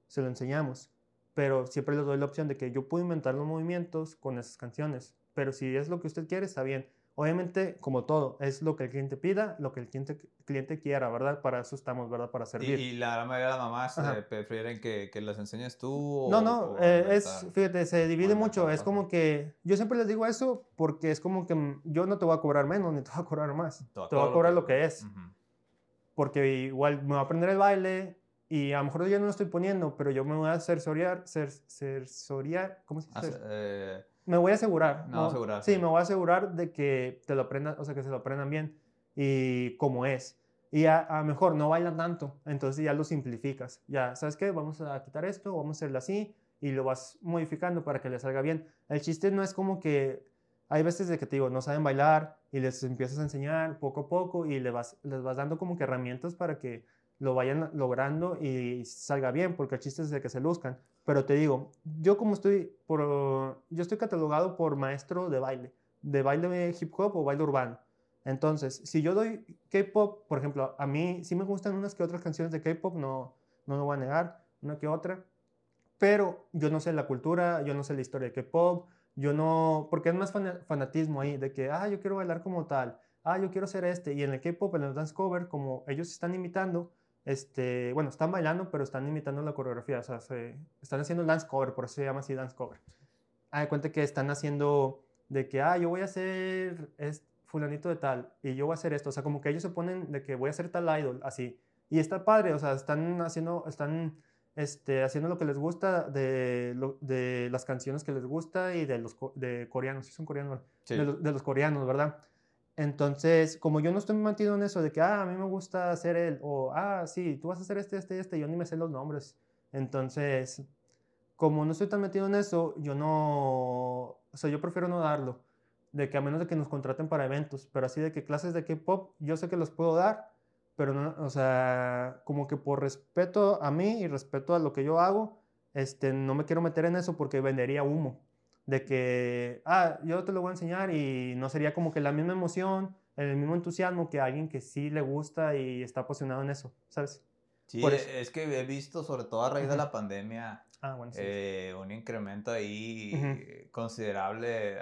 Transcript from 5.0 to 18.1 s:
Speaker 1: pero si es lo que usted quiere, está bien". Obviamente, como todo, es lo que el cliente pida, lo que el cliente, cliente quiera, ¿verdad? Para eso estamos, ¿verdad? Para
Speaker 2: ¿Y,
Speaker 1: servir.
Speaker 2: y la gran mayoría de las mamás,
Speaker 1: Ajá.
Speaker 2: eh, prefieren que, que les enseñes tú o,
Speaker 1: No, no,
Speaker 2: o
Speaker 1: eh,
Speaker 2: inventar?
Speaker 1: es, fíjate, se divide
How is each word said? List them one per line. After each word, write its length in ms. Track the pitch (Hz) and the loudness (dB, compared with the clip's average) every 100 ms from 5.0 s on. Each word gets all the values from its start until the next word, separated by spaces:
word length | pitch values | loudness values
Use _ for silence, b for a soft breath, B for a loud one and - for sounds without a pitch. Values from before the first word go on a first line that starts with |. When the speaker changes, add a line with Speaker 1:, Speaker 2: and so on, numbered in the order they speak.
| - _ _ | -10 _ _
Speaker 1:
pero 160 | - 135 | -4 -2
si 220 | 135 131 | -2 -2
es 140 | 131 147 | -2 -2
lo 100 | 175 | -4
que 60 | 165 | -4
usted 220 | 165 160 | -6 -4
quiere, 180 | 185 190 | -4 -4
está 160 | 143 | -4
bien". 260 | 135 135 135 b b - | -4 -4 -6 b b 0
Obviamente, 600 | 151 175 175 190 190 - | 2 2 0 0 -2 -2
como 240 | 143 131 - | -2 0 2
todo, 300 | 156 135 - | 2 2 -2
es 200 | 139 135 | -4 -2
lo 120 | 156 | -2
que 100 | 156 | -2
el 60 | 127 | -2
cliente 260 | 139 135 139 | -4 -4 -2
pida, 380 | 180 196 214 - | 0 0 0 -2
lo 100 | 135 | -6
que 60 | 127 | -6
el 80 | 117 | -8
cliente, 300 | 135 139 151 - _ | -8 -8 -8 -12 _
cliente 360 | - 135 135 156 | -6 -4 -4 -6
quiera, 280 | 143 139 123 | -2 0 0
¿verdad? 320 | 120 135 147 | 0 0 0
Para 180 | 135 127 | 0 -2
eso 160 | 123 139 | -4 -8
estamos, 340 | - 127 117 | -6 -6 -4
¿verdad? 200 | 120 120 | -4 -4
Para 120 | 127 | -6
Speaker 2:
¿Y, 40 | 113 | -6
Speaker 1:
servir. 300 | 113 127 135 | -4 -2 0
Speaker 2:
y 120 | 123 120 | -2 -4
la 180 | 120 | -2
gran 140 | 117 120 | -2 -2
mayoría 180 | 127 127 | 0 0
de 60 | 131 | 0
las 20 | |
mamás, 340 | 120 120 127 165 | -2 -4 -4 -2
Speaker 1:
Ajá. 200 | 143 110 | -2 -2
Speaker 2:
eh, 40 | |
prefieren 580 | - 107 104 113 113 113 | -4 -6 -6 -6 -6 -6
que, 300 | 120 104 101 | -4 -4 -6
que 80 | 104 | -8
les 180 | 107 104 | -6 -6
enseñes 400 | 104 117 127 - | -8 -8 -10 -8
tú 140 | 127 | -6
o, 360 | 143 147 143 151 | -4 -2 0 4
Speaker 1:
No, 100 | 214 | 6
no, 200 | 220 240 190 | 6 2 0
Speaker 2:
o 40 | 185 | 4
Speaker 1:
eh, 180 | 175 175 | 8 8
Speaker 2:
inventar? 140 | 190 202 | 8 4
Speaker 1:
es, 300 | 196 190 180 | 2 -4 -4
fíjate, 340 | 196 190 175 170 | 2 2 2 2
se 220 | 175 | 4
divide 200 | 165 | 4